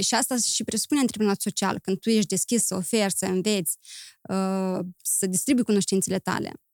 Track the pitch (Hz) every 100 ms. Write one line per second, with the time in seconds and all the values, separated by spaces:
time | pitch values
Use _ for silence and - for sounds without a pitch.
0 | - 233 - 247 - - 214 220 - 294
1 | 247 208 214 196 208 - 190 180 - 190
2 | 226 220 202 190 - 233 - 190 180 220
3 | 196 - 190 185 196 202 165 - - -
4 | - - - 190 190 190 190 185 180 -
5 | - - 190 185 - 254 220 202 - 190
6 | - 190 - - - - _